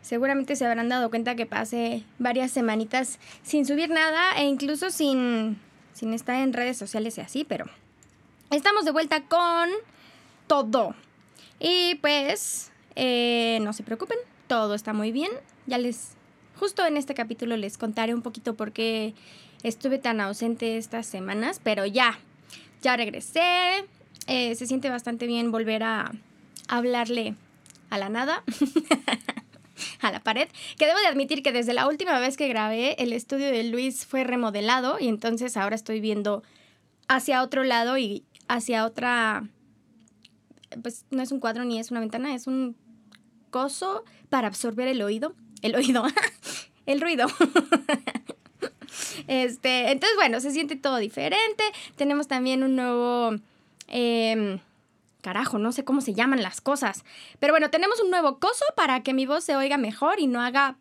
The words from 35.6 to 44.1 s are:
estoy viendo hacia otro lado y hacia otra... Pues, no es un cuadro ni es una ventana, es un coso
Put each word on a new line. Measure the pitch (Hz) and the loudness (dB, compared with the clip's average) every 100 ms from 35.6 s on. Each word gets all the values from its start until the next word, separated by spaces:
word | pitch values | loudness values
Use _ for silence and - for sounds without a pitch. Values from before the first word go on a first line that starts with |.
| 196 220 | -2 -4
estoy | 220 220 | -4 -4
viendo | 214 208 208 208 - _ _ _ _ _ _ | -2 0 0 -2 -6 _ _ _ _ _ _
hacia | 262 262 262 | 2 4 2
otro | 254 269 | 2 2
lado | 262 233 233 262 | 2 2 2 0
y | 226 202 _ - _ | -2 -4 _ -20 _
hacia | 247 226 226 220 | -4 0 0 0
otra... | 220 247 240 220 202 214 _ _ _ _ _ _ _ - _ _ - - 226 | -2 0 2 2 0 -6 _ _ _ _ _ _ _ -20 _ _ -20 -18 -12
Pues, | 240 226 - | -12 -12 -6
no | 262 | -6
es | 254 | -4
un | 269 | -2
cuadro | 226 226 247 | -2 -2 -4
ni | 226 | -4
es | 226 | -4
una | 240 | -4
ventana, | 220 226 269 | -4 -4 -4
es | 254 254 | -6 -4
un | 262 254 233 _ - _ - _ _ _ | -2 -2 -6 _ -20 _ -20 _ _ _
coso | 254 277 277 370 403 453 | -4 -2 -2 -4 -4 -8